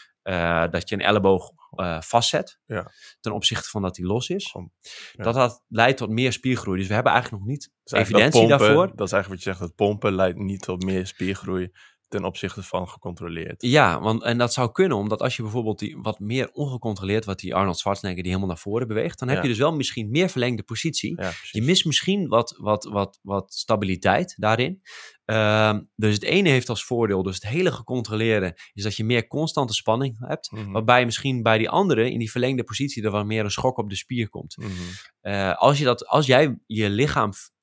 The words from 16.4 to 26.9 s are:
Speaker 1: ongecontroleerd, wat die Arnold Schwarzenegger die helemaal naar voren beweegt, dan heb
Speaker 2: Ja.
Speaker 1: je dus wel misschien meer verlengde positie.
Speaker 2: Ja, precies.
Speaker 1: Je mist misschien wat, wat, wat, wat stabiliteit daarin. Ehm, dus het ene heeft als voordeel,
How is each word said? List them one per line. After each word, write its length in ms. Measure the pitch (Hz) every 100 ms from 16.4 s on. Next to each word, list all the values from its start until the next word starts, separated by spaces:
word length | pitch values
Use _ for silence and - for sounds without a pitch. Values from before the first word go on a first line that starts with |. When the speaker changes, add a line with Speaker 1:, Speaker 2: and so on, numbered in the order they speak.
| -
Speaker 1:
ongecontroleerd, 760 | - 143 123 113 98 95 107 107
wat 140 | 95
die 160 | 90 87
Arnold 220 | 98 85
Schwarzenegger 440 | 101 98 98 90
die 80 | 90
helemaal 220 | 92 98
naar 80 | 85
voren 240 | 101 113 117
beweegt, 320 | 107 170 -
dan 80 | 127
heb 100 | 131
Speaker 2:
Ja. 60 |
Speaker 1:
je 60 | 135
dus 80 | 110
wel 180 | 147 156
misschien 340 | 127 - 104
meer 180 | 139 185
verlengde 340 | 131 123 117
positie. 460 | - 113 160 - - 170
Speaker 2:
Ja, 60 | 92
precies. 240 | - -
Speaker 1:
Je 100 | 107
mist 240 | 127 185 160
misschien 420 | - - 202 175
wat, 280 | 110 113 -
wat, 260 | 107 107
wat, 360 | - 104 98 _
wat 320 | 98 98 -
stabiliteit 840 | - - 107 98 90 98 104 185 -
daarin. 440 | 107 113 135 190 - - - _ -
Ehm, 560 | 110 107 107 107 107 - -
dus 180 | 107
het 100 | 104
ene 260 | - 185 185
heeft 200 | 131 -
als 140 | 110
voordeel, 380 | -